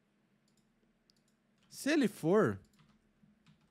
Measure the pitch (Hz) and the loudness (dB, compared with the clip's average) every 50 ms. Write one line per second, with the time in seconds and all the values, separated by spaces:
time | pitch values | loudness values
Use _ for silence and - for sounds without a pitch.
0 | _ _ _ _ _ _ _ _ _ _ _ _ _ _ _ _ _ _ _ _ | _ _ _ _ _ _ _ _ _ _ _ _ _ _ _ _ _ _ _ _
1 | _ _ _ _ _ _ _ _ _ _ _ _ _ _ - - - 269 311 320 | _ _ _ _ _ _ _ _ _ _ _ _ _ _ -18 -6 -2 0 2 2
2 | 262 196 - - - 156 185 220 190 123 98 95 - _ _ _ _ _ _ _ | 2 0 -2 -2 -2 0 2 2 2 2 0 -4 -10 _ _ _ _ _ _ _
3 | _ _ _ _ _ _ _ _ _ _ _ _ _ _ | _ _ _ _ _ _ _ _ _ _ _ _ _ _